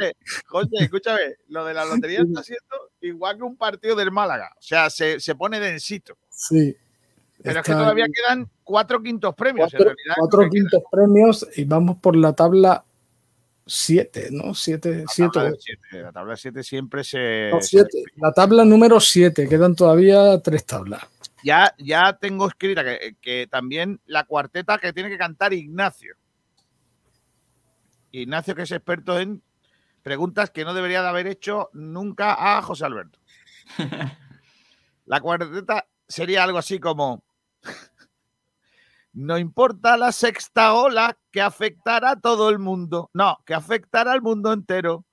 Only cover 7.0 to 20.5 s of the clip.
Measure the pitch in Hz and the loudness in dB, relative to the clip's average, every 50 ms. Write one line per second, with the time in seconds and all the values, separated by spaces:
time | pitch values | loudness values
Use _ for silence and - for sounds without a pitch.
7 | _ _ _ _ _ _ _ _ - 160 156 165 160 165 156 156 156 214 214 220 | _ _ _ _ _ _ _ _ -8 -6 -6 -4 -2 -2 0 0 2 2 2 2
8 | 226 220 226 233 240 247 254 254 247 - _ _ _ - 196 214 220 - 247 233 | 0 -2 -4 -4 -2 -2 -2 -4 -6 -10 _ _ _ -2 -2 -2 0 0 -2 -4
9 | 220 240 233 208 214 190 151 - 226 262 262 208 160 170 139 190 190 143 131 - | -4 -6 -8 -6 -4 -6 -4 -2 -2 -2 0 0 0 0 2 2 2 2 2 -2
10 | - 151 170 - 165 - 214 202 196 160 185 202 196 170 - 175 - - - 190 | -4 -4 -2 -2 0 4 4 4 4 4 2 0 2 2 2 0 0 0 2 4
11 | 202 202 202 208 220 226 214 214 - - - - 143 143 156 165 175 175 180 - | 4 6 6 6 6 6 4 2 -4 -8 -8 -6 -2 0 0 2 2 0 0 0
12 | - 185 165 160 160 156 151 - 165 170 185 190 190 185 - - - _ _ _ | 2 4 4 6 4 4 4 4 4 4 6 6 6 6 4 2 -2 _ _ _
13 | _ _ _ _ _ _ _ _ _ _ _ _ _ - - - - - 160 180 | _ _ _ _ _ _ _ _ _ _ _ _ _ -10 -8 -4 0 2 2 2
14 | 160 - - 165 160 151 139 143 - - 196 - - 170 160 160 - 170 160 165 | 2 -2 -6 -12 -10 -10 -10 -10 -10 -10 -10 -8 -6 -6 -6 -4 -6 -6 -6 -6
15 | 156 156 - - 175 170 - 165 139 151 151 - - 113 110 - _ - 95 87 | -8 -6 0 0 0 2 2 0 -2 -2 -4 -6 -10 -16 -18 -18 _ -20 -18 -16
16 | 87 87 85 90 92 107 113 - - 131 113 135 127 - 135 135 135 113 - 139 | -16 -16 -14 -14 -12 -12 -12 -12 -14 -14 -14 -14 -12 -10 -10 -10 -10 -8 -10 -10
17 | 131 - - 131 123 117 113 110 107 104 131 - - - 190 196 202 - - - | -10 -8 -6 -4 -4 -4 -2 -4 -2 -2 -2 -2 0 4 4 6 4 4 2 -6
18 | - - - 151 156 156 - 185 190 202 226 226 226 214 214 220 233 226 226 214 | -10 -10 -8 -4 -2 0 2 4 4 6 8 8 8 10 10 10 10 10 8 8
19 | - - - 180 175 175 165 - 143 135 160 156 175 180 170 - 180 165 160 170 | 6 6 6 6 6 6 4 2 0 2 4 4 4 4 4 6 6 6 6 8
20 | 185 196 196 202 202 202 196 175 - 170 | 8 8 8 8 8 6 6 4 2 0